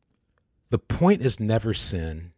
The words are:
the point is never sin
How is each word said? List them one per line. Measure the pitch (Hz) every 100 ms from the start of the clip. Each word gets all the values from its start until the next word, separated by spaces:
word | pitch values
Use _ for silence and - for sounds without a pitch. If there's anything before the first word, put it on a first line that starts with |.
| _ _ _ _ _ _ _
the | 120
point | - - 175 196
is | 123 110
never | 107 110 113
sin | 101 - 90 80 80 85